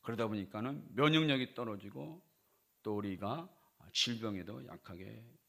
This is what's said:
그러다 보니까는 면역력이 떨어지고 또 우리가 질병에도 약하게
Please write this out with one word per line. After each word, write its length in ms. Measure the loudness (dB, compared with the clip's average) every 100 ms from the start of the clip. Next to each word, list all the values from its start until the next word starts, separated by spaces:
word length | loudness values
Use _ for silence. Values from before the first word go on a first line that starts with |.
그러다 260 | -2 0 0
보니까는 600 | 0 -4 -4 -4 -4 -4 4
면역력이 580 | 6 8 6 4 2 -4
떨어지고 680 | -6 -6 -8 -10 -10 -12 _ _ _ _ _ _
또 120 | -2 0
우리가 540 | 0 -2 -2 -4 -6 _ _ _ -4
질병에도 720 | 0 2 2 -2 -4 -6 -10 -12
약하게 580 | -14 -12 -12 -10 -12 -16 -20